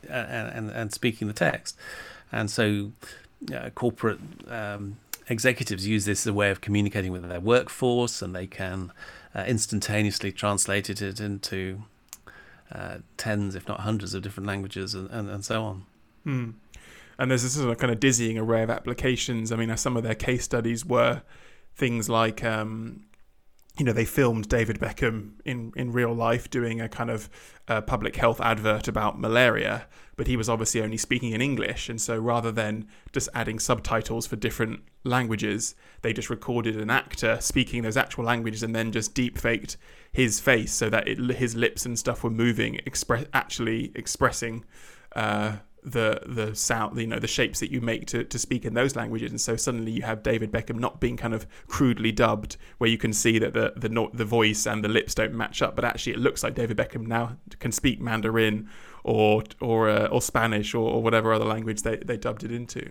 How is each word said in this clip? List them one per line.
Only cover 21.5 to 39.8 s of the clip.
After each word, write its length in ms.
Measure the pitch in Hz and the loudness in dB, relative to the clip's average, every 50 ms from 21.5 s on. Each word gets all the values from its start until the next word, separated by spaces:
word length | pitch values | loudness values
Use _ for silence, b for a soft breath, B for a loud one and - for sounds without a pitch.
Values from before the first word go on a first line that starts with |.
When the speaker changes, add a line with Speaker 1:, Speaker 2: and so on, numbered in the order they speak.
| b b b b b | b b b b b
Speaker 2:
things 340 | - 143 123 117 117 107 101 | 0 0 2 2 0 0 2
like, 360 | 117 113 113 113 110 - - | 4 4 4 4 2 0 -2
um, 600 | 117 110 110 107 107 110 113 113 113 120 104 - _ - _ - _ _ - _ - - - - _ - - | 0 0 0 -2 -4 -6 -8 -8 -10 -12 -14 -18 _ -20 _ -20 _ _ -20 _ -20 -20 -20 -20 _ -4 0
you 60 | 147 | 2
know, 80 | 123 | 2
they 120 | 107 113 117 | 4 2 2
filmed 440 | 110 - - 135 120 113 110 101 104 | 2 4 4 4 4 4 2 0 0
David 300 | 127 117 113 110 110 107 | 2 2 2 2 0 -2
Beckham 540 | - 101 - - 135 120 113 110 104 104 - - - | -4 -6 -2 0 0 0 0 -2 -8 -10 -16 -10 -6
in, 280 | - 127 123 113 113 - | -6 -6 -6 -6 -8 -6
in 160 | 123 127 123 | -6 -4 0
real 220 | 117 123 123 117 117 | 2 2 2 2 2
life 340 | 117 113 113 117 117 - - | 2 2 2 2 0 -2 -2
doing 300 | - 127 120 117 113 117 | -2 0 0 0 -2 -2
a 80 | 117 110 | -4 -6
kind 220 | - - 123 117 | -4 -4 -4 -2
of, 180 | 117 107 101 - B B B B B B B - | -2 -4 -6 -10 B B B B B B B -2
uh, 120 | 117 107 | -2 -2
public 360 | 104 - 131 117 107 107 - | 0 0 -2 0 0 -2 0
health 240 | - 123 117 117 - | 4 4 4 4 4
advert 460 | - 117 113 104 107 110 107 107 - | 2 2 2 4 4 2 2 2 0
about 320 | - 104 110 107 107 101 - | -2 0 2 0 0 0 0
malaria, 680 | - 110 113 120 127 120 110 107 - 101 107 117 - B B B B B B | -2 2 4 6 6 6 6 4 0 0 -2 -4 -6 B B B B B B
but 100 | - - | -4 0
he 100 | 135 127 | 0 0
was 120 | 120 110 113 | 2 2 2
obviously 340 | 117 110 110 - - 120 | 0 0 0 0 0 0
only 140 | 107 110 110 | 0 0 -2
speaking 360 | 110 - - 123 123 123 117 | -4 -2 -2 -2 -2 0 -2
in 80 | 110 110 | 0 0
English. 480 | 127 143 135 117 101 92 - - - - | 0 0 0 0 -2 -2 -4 -6 -6 -8
And 120 | 127 117 | -6 -6
so 180 | - - 117 110 | -2 -2 -2 0
rather 320 | 113 120 117 120 113 113 | 0 2 2 2 0 0
than 360 | 107 113 110 107 107 110 107 B B B B B | -2 0 -2 -2 -2 -4 -6 B B B B B
just 160 | - - 110 - - | -4 -2 -2 -2 -4
adding 240 | 123 113 113 110 110 | -4 -4 -2 -2 -2
subtitles 680 | - - 123 117 - - 120 113 110 - 117 117 - | 0 0 0 0 0 0 0 0 0 -2 -4 -4 -4
for 100 | - - | -4 -6
different 440 | 104 - 113 - - 117 110 110 110 - - _ - - | -2 -2 -4 0 0 -2 -2 -2 -10 -12 -20 _ -8 -4
languages, 720 | 117 123 127 123 113 110 104 - 107 101 113 - - - b b b b b | 0 0 0 2 0 0 0 0 -2 -2 -2 -4 -6 -8 b b b b b
they 100 | - 117 | -4 -2
just 160 | 107 113 113 - | -2 -2 -4 -6
recorded 460 | 123 107 - - 120 120 113 113 107 | -6 -6 -4 -2 0 0 0 0 -2
an 140 | 107 107 107 | -2 0 0
actor 480 | 123 131 - - - - - 113 110 - | 0 0 0 -2 -6 0 2 2 2 2
speaking 420 | - - - 131 127 - - 120 | 0 0 2 2 0 2 -2 -4
those 140 | 113 110 107 | -2 0 2
actual 280 | 131 123 - - - 120 | 0 0 0 -2 -4 0
languages 380 | 117 120 117 113 110 107 107 | 2 2 2 0 -4 -4 -4
and 120 | 117 113 113 | -4 -2 0
then 180 | 113 113 113 | 0 0 0
just 220 | 104 113 107 107 - | 0 -2 -4 -2 0
deep 240 | - 123 120 - - | 0 0 0 -2 -2
faked 380 | - 117 117 107 - - - B | 0 0 0 0 -2 -8 -12 B